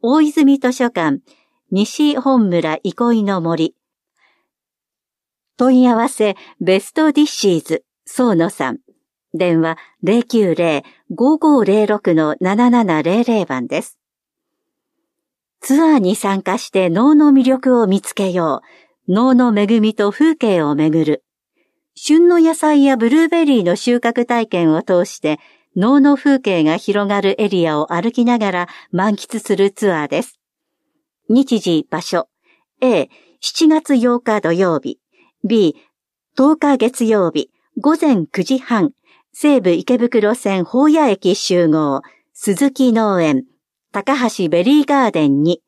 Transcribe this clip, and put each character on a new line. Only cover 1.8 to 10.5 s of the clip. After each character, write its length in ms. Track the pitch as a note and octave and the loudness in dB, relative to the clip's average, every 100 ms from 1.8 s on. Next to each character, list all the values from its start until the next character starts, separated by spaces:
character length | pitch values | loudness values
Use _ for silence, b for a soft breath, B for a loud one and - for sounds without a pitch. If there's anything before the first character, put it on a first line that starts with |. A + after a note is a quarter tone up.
| G#3+ - D4+ C#4 | -4 0 -2 0
本 320 | C4 C4 G#3 | 0 0 2
村 300 | F3 D#3+ D#3 | 0 -2 -4
憩 360 | G3 - A#3+ A#3 | -6 -4 -2 0
い 40 | |
の 200 | G3+ G3 | 0 -4
森。 320 | E3 E3 D#3+ _ _ _ _ _ _ _ _ _ _ _ _ _ _ _ _ _ _ _ | -4 -4 -4 _ _ _ _ _ _ _ _ _ _ _ _ _ _ _ _ _ _ _
問 240 | B3+ B3+ | 2 4
い 40 | B3+ | 4
合 100 | A3+ | 2
わ 120 | B3 | -2
せ、 280 | - G#3+ F#3+ B B | -2 -2 -2 B B
ベ 200 | E3 - | 0 0
ス 140 | - | 0
ト 180 | - D#4 | -2 0
デ 100 | C#4+ | 2
ィ 20 | |
ッ 20 | D4 | 0
シ 320 | - G3+ E3+ | 0 -2 -2
ー 40 | |
ズ、 220 | - D#3+ _ _ - | -2 -8 _ _ -20
総 280 | - B3+ | -2 0
野 140 | F#3 E3 | 0 -2
さ 240 | - C3 | -4 -8
ん。 60 | A#2 _ _ _ _ _ | -8 _ _ _ _ _
電 260 | D#3+ F3+ E3 | -4 0 0
話、 160 | D#3+ D#3+ B B | -2 -4 B B
零 200 | F#3+ A3+ | -2 -2
九 320 | A#3+ A#3 G3+ | 0 0 0